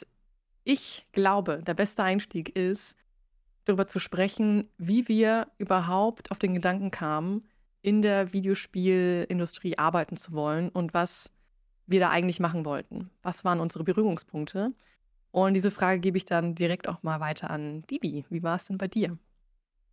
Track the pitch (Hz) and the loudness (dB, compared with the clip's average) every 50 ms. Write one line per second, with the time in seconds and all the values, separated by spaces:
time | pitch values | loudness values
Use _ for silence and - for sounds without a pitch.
0 | - _ _ _ _ _ _ _ _ _ _ _ - 226 277 - - - - - | -18 _ _ _ _ _ _ _ _ _ _ _ -2 0 0 0 -2 -8 -16 -16
1 | - _ - 202 196 190 196 202 180 175 147 160 165 180 165 185 208 202 - - | -14 _ 0 2 2 4 4 2 0 -2 -4 -4 -2 -2 0 0 0 0 0 0
2 | 196 185 190 202 - - - 175 160 - - 190 180 185 202 - - - - _ | 0 2 0 0 -2 -4 -6 -8 -6 -6 -4 -2 0 0 -2 -4 -8 -16 -20 _
3 | _ _ _ _ _ _ _ _ _ _ _ _ _ - 196 190 190 - - 190 | _ _ _ _ _ _ _ _ _ _ _ _ _ 0 2 2 2 0 -2 -6
4 | - - - 175 190 202 - - 220 214 208 208 208 - _ - 170 170 214 247 | -6 -4 0 0 0 0 2 2 2 4 4 2 0 -2 _ -6 -2 2 2 2
5 | 240 - 220 220 220 220 220 226 220 - _ - 202 - 190 185 170 175 180 190 | 2 2 4 4 4 4 4 2 0 -4 _ -6 -2 0 2 2 2 2 2 2
6 | 208 226 233 - - - 196 - - 185 180 175 170 180 180 196 196 190 - - | 2 2 0 -4 -8 -10 -6 -2 0 0 0 2 0 0 0 0 -2 -4 -4 -4
7 | 165 151 151 156 165 180 202 220 - _ _ _ _ _ _ _ - 202 208 214 | -4 -2 -2 -2 -2 -2 -4 -4 -6 _ _ _ _ _ _ _ 0 2 4 4
8 | 208 208 202 196 190 180 185 196 190 190 196 - - - - 185 180 185 185 185 | 4 4 4 2 0 0 -2 -2 0 0 0 -2 -4 -6 -4 0 2 4 4 4
9 | 180 180 180 175 - - 180 175 170 165 - - - 180 160 - 151 165 170 170 | 4 2 2 0 0 -2 -2 -2 -2 -4 -6 -6 -6 -4 -2 0 2 2 2 2
10 | 151 - 165 - - - 160 151 147 151 151 160 180 175 - 185 170 160 - 175 | 0 -2 -6 -12 -12 -8 -4 -2 -2 0 0 -2 -2 -2 -2 -4 -2 0 0 0
11 | 175 175 - - - - _ _ _ _ _ _ _ _ _ _ _ - 185 190 | 0 -2 -4 -10 -16 -18 _ _ _ _ _ _ _ _ _ _ _ 2 4 4
12 | 180 165 151 175 180 180 170 - 175 165 170 170 156 147 143 - - - - - | 4 4 4 2 2 2 0 0 0 0 0 -2 -2 -4 -4 -6 -6 -8 -10 -10
13 | 180 180 _ _ - 175 165 - - 185 175 165 165 165 - 160 165 185 175 214 | -10 -12 _ _ -8 -8 -6 -2 0 0 0 0 0 -2 -4 -4 -2 0 2 2
14 | 214 208 165 160 - _ - 151 151 - - 190 208 262 254 _ _ _ _ _ | 2 2 0 -2 -6 _ -8 -8 -8 -6 -4 -4 -4 -4 -4 _ _ _ _ _
15 | _ _ _ _ _ _ - 180 190 190 196 190 180 202 196 - 190 180 190 180 | _ _ _ _ _ _ 0 2 4 4 4 4 2 2 0 2 2 2 2 2
16 | 170 190 180 185 - - 175 170 165 170 165 170 175 165 180 - - - 170 - | 2 0 0 0 -2 0 0 0 0 0 -2 0 0 0 0 -2 -4 -8 -8 -6
17 | - 160 156 151 156 151 156 - - 160 156 151 151 147 151 156 156 - 269 - | -4 -4 -4 -4 -4 -4 -6 -6 -6 -6 -6 -6 -6 -8 -8 -10 -10 -8 -6 -4
18 | - 160 143 147 139 - 170 165 175 165 170 180 - - 190 190 196 190 - 226 | -4 -4 -4 -6 -8 -6 -6 -4 -2 -2 -2 -2 -4 -6 -6 -4 -4 -2 -2 0
19 | 196 170 170 - _ _ _ _ _ _ _ _ _ _ _ _ _ _ | -2 -2 -4 -8 _ _ _ _ _ _ _ _ _ _ _ _ _ _